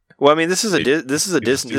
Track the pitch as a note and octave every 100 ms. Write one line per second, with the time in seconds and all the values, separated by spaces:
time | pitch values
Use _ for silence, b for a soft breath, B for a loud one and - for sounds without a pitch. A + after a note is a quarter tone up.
0 | _ - C#3+ D#3 E3 F#3 A3 D#3+ A#2+ D#3
1 | B2+ D3 G3+ D#3 A2+ C3+ B2+